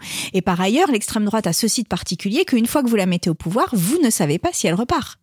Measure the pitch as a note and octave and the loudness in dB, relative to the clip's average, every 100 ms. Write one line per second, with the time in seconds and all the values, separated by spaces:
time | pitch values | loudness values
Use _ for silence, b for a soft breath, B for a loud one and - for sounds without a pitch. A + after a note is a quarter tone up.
0 | B B B F#3+ G3 F3 F#3+ B3+ F#4 A3 | B B B -2 0 0 2 2 2 2
1 | - A3 G#3 A3 F#3 E3 A3 - G#3+ F3 | -2 -2 0 0 0 0 0 -2 -4 -6
2 | - E3+ G3+ B3+ F#4 A#3+ A#3 D4+ B3 A3+ | -6 -6 -2 0 2 2 2 2 2 2
3 | F#3 F3 F3+ D#3+ E3 G#3+ F4+ G#3+ E3+ E4+ | 2 0 0 -2 -2 0 0 0 0 2
4 | B3+ - D#3 D#3 E4+ - G3 F3+ B3 E4 | 2 2 2 0 -2 -2 0 0 0 -2
5 | - - | -2 -12